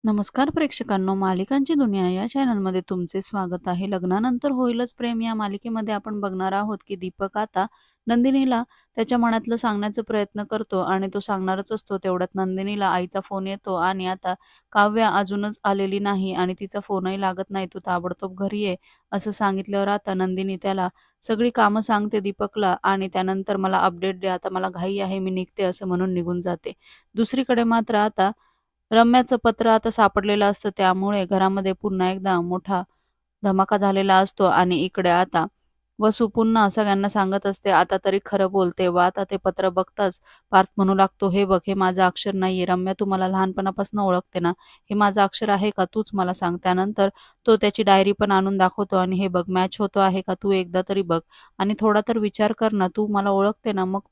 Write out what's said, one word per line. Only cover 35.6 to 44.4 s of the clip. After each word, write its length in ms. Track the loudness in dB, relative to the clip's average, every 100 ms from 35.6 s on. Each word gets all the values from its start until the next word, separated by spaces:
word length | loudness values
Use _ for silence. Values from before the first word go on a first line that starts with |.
| _ _ _ 0
वसू 280 | 0 2 0
पुन्हा 400 | 2 2 4 2
सगळ्यांना 400 | 2 0 0 0
सांगत 380 | 0 0 0 -2
असते, 240 | -2 2
"आता 260 | 4 4 0
तरी 140 | 0 -2
खरं 260 | -2 0 0
बोल." 200 | 2 0 0
तेव्हा 260 | 0 2 2
आता 180 | 0
ते 120 | -6 -2
पत्र 320 | -4 -2 -2
बघताच 480 | 0 -4 -2 -4 -4 _ -20 _
पार्थ 160 | 2 2 0
म्हणू 180 | 2
लागतो, 340 | 4 2 _ -2
"हे 140 | 0
बघ, 140 | 2 0 0
हे 80 |
माझं 280 | 0 0 2
अक्षर 320 | 2 2 -4
नाहीये. 300 | -2 -2 0
रम्या, 280 | 0 0 -2 -2
तू 40 |
मला 240 | -2 0 0
लहानपणापासून 720 | 0 0 0 -4 -4 -4 -2
ओळखते 380 | 0 0 -2
ना, 140 | -4